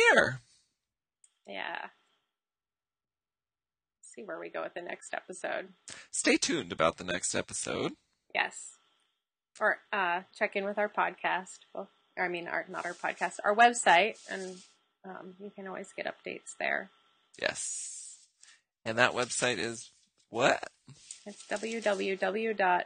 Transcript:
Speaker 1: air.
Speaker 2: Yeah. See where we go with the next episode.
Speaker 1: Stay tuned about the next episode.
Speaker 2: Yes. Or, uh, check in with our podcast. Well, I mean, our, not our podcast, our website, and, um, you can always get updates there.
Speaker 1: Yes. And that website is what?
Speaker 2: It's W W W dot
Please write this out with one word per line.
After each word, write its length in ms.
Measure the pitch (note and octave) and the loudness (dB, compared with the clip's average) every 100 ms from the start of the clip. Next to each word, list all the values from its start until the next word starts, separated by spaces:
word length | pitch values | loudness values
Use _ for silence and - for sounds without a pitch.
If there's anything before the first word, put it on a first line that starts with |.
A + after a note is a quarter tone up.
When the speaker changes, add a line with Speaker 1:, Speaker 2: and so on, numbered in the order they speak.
| A#4 B3+ | 8 8
Speaker 1:
air. 260 | - C3 - _ _ _ _ _ _ _ - _ - | 6 0 -12 _ _ _ _ _ _ _ -20 _ -14
Speaker 2:
Yeah. 400 | G3 - - G3+ _ _ _ _ _ _ _ _ _ _ _ _ _ _ _ _ _ _ _ _ _ | -8 -6 -8 -10 _ _ _ _ _ _ _ _ _ _ _ _ _ _ _ _ _ _ _ _ _
See 220 | - - | -20 -16
where 160 | G#3 E3 | -12 -10
we 100 | E3+ | -8
go 120 | E3+ | -8
with 120 | D#3+ - | -8 -8
the 60 | |
next 320 | F3 - - | -10 -10 -8
episode. 560 | - - F#3 - - F#3+ - - - - | -10 -8 -8 -6 -6 -8 -16 -18 -16 -8
Speaker 1:
Stay 260 | - - D4+ | 0 2 2
tuned 340 | - E3+ F2+ | 2 -2 -2
about 260 | F#2+ D#2+ - | 2 2 2
the 60 | |
next 300 | F2+ F2+ - | -4 -4 -2
episode. 600 | G2 - - - F2+ A2+ D4+ _ _ _ - | -2 -4 -6 -4 -2 -2 -6 _ _ _ -2
Speaker 2:
Yes. 420 | - - - - _ _ _ _ _ _ _ - | -2 -4 -18 -20 _ _ _ _ _ _ _ -2
Or, 200 | G#3+ - _ | 0 0 _
uh, 300 | G#3 F3+ F3 F#3+ - | -2 0 -2 -6 -4
check 180 | G3+ G#3 | -2 0
in 100 | G3 | -2
with 120 | G#3 | -2
our 120 | G#3 | -2
podcast. 720 | - F3 F3+ E3+ E3+ F#3+ - - | 0 -2 0 -2 -2 -4 -16 -14
Well, 160 | - G3 _ _ - | -14 -14 _ _ -4
I 100 | F#3 | -4
mean, 200 | F3 E3+ | -4 -4
our, 180 | E3 F3 | -4 -4
not 160 | E3+ E3+ | -6 -6
our 80 | |
podcast, 440 | F3 E3+ - F3+ - | -4 -4 -2 -4 -2
our 120 | - G#3 | 0 8
website, 640 | A#3+ A#3 - E3+ G#3 - - | 8 8 6 8 6 -2 -10
and, 280 | F#3+ F#3 F#3 - _ _ _ | -10 -8 -12 -18 _ _ _
um, 300 | F#3+ F#3 F#3 F#3 | -16 -14 -14 -14
you 100 | G3+ | -16
can 180 | - F#3+ | -12 -10
always 240 | F#3 G3 - | -10 -10 -6
get 80 | - | -6
updates 500 | - - - - - | -6 -10 -10 -12 -2
there. 300 | C#2+ C#2+ F#3+ _ _ _ _ - | 0 0 -2 _ _ _ _ -2
Speaker 1:
Yes. 760 | - - - - - - - - - _ - - _ _ A#2 | -2 -2 -6 -6 -10 -12 -16 -18 -20 _ -20 -20 _ _ -4
And 120 | A2 | 4
that 140 | B2 | 4
website 440 | E2 B2 - B2+ A2 | 4 -2 0 0 2
is 320 | A2 A#2 - _ _ _ _ | -2 -4 -12 _ _ _ _
what? 340 | A2 C#3 - - _ - C#3+ - - G#3 | 2 4 4 0 _ -20 -20 -20 -18 -16
Speaker 2:
It's 220 | G3+ - | -18 -6
W 320 | G3+ A3 A3+ | -6 -4 -2
W 340 | G#3 G3 G3 F#3+ | 0 0 -2 0
W 380 | F#3+ G3+ A3+ | 0 0 -2
dot 320 | G#3 F#3 F3+ | 2 4 4